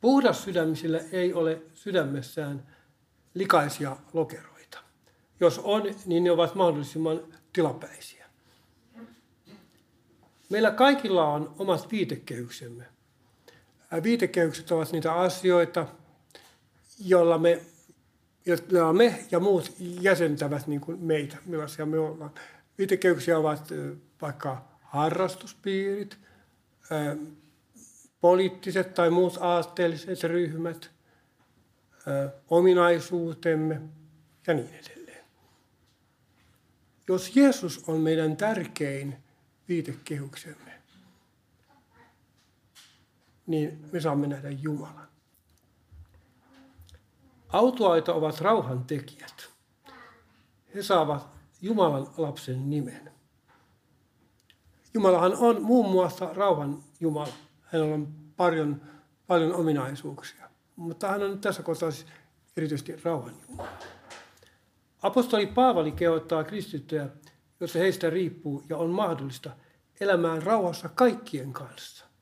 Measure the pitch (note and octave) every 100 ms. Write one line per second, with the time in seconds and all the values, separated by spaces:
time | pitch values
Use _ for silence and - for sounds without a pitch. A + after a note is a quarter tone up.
0 | A3+ C#4 B3 D#3 - F3 D#3+ D#3 E3 D#3+
1 | D#3+ F#3 F3+ F3 E3 D#3+ - - - F#3
2 | C#3+ C#3 B2+ - C#3+ C#3+ - _ _ _
3 | _ _ _ F3+ F#3+ E3+ D3 - D3 C3
4 | - E3 D#3 - - - - - - _
5 | _ _ _ _ F3 - G3+ G#3+ G3+ G3
6 | F#3+ E3+ F3 E3 E3+ F#3+ F3+ D3 C#3 D#3+
7 | D#3+ D#3+ - - _ - D#3 B2+ - -
8 | - - - _ _ _ _ _ _ A3+
9 | A#3 _ _ _ _ G3+ _ _ _ _
10 | _ _ _ _ _ G3+ A3 G#3+ C4+ C#4
11 | A3+ F#3 D#3 D3 D3+ - F#3+ E3 - A3
12 | D#3 C#3+ - A#2+ A#2+ - B2+ A#2+ B2 _
13 | _ _ _ _ - _ _ _ _ E3
14 | F3 A#3 F#3+ - E3 - - E3+ D#3 E3+
15 | D#3+ E3 F#3 - F#3 F3 E3+ - E3 -
16 | - _ _ - - _ _ _ _ -
17 | F#3+ F3+ E3+ E3 E3 E3 - _ _ _
18 | _ _ _ _ - F3 - F#3 E3 E3+
19 | A#3 F#3 - F3 F#3+ F#3+ - - F3+ F3+
20 | F#3 F3 E3+ D3 C#3+ D3 C3 D3 C#3+ F3
21 | E3 D#3 C#3 D3+ - E3 D3+ - D#3 D#3+
22 | D#3 D#3+ D3+ - - - _ _ G3 F#3+
23 | F#3 E3 D3 E3 D#3 D3+ - D#3 C#3+ C#3+
24 | _ _ D3+ C#3+ D3 B2+ - _ _ C#3
25 | D#3 E3+ F#3 F#3 G#3+ - G3 F#3+ G3 G3+
26 | G3+ - _ _ _ _ _ _ - D#3
27 | D3 D3 D3+ - _ _ _ _ - -
28 | _ _ F3 F3+ F#3+ F#3 - F#3 F#3 -
29 | E3+ E3+ F3+ F3 F3+ F3 E3 - F3 D#3+
30 | - F#3 E3+ E3+ E3+ D#3+ E3 E3 - _
31 | _ _ _ _ _ _ _ _ _ _
32 | - C#3 C#3 C#3 _ E3+ F3+ F3+ F3 E3+
33 | E3+ F3+ E3 D#3 E3+ D#3+ D#3 D#3 - -
34 | - _ _ _ - D#3 A#2 - - -
35 | - - - _ _ _ _ _ _ _
36 | _ _ _ _ _ _ _ _ _ _
37 | - F#3 F#3 B3+ C#4 - F3+ - - D#3+
38 | D#3+ D#3+ D#3+ D#3 G3+ A3 E3 - D3 C#3
39 | C#3 C3+ _ _ _ _ _ E3+ D3+ B2
40 | - D3 C#3 - - D3+ - - _ _
41 | _ _ _ _ _ _ _ _ _ _
42 | _ _ _ _ _ _ _ _ - _
43 | _ _ _ _ - D#3+ D3+ - - F3+
44 | D#3 C#3+ C#3+ C#3 C#3+ C#3 D3+ D3 - -
45 | - _ _ _ _ _ _ _ _ -
46 | - _ _ _ _ C4 C4+ _ - -
47 | _ _ _ _ _ F3+ A#3+ B3+ G3+ E3
48 | D#3+ E3 D#3 D3+ E3+ A3 B2+ B2+ B2+ D3
49 | - - - - - _ _ _ - -
50 | - - _ _ _ _ _ G3 G3 F#3
51 | D3+ C#3+ - - _ _ F#3 A3 F3 C#3
52 | C3+ - D#3 - - B2+ C#3 D3 B2 -
53 | - _ _ _ _ _ _ _ _ _
54 | _ _ _ _ _ _ _ _ _ A3+
55 | G3 F3+ F3+ G3 A#3 A3 G#3 B3 G#3 F#3
56 | F3 - F3+ E3+ G3+ D#3 C#3+ D3 - _
57 | E3 D3 D3 B2 - _ _ E3 D3+ D3+
58 | D3 - - - F3+ E3 D3+ D3 - -
59 | _ _ _ F3 D#3+ F3 E3 D3 C3 C#3
60 | D3 C#3 - - - _ _ - E3+ E3+
61 | G3+ G3+ G3+ G3 G#3 F#3+ E3 D#3+ E3 D3
62 | - - _ _ _ - D#3 D3 - D#3+
63 | E3+ D#3+ A#2 A2 - B3+ - - - -
64 | - - - _ _ _ _ _ _ _
65 | G3 G3+ B3 A3 G3+ A3+ B3+ G3 D#3 D3
66 | E3+ E3 D#3+ E3 D#3 G#3 - D#3 - D#3
67 | C#3 - - _ _ _ E3+ E3 F#3 F#3
68 | E3+ E3 F3 - D#3 C#3 C#3+ D#3+ E3+ F#3
69 | G#3 D#3+ C#3 B2+ - - _ _ _ _
70 | G3 F#3 E3+ D#3+ E3 A3+ F#3 E3 D#3+ -
71 | B3 G#3 - C#3+ C3 B2+ C3 - - -
72 | - _